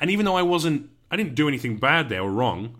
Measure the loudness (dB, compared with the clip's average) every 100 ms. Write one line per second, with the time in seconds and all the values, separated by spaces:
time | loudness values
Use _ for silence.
0 | 0 2 2 2 2 2 2 -2 -4 _
1 | -8 -4 -2 0 0 0 -4 0 2 2
2 | 0 -2 -2 0 0 -2 -8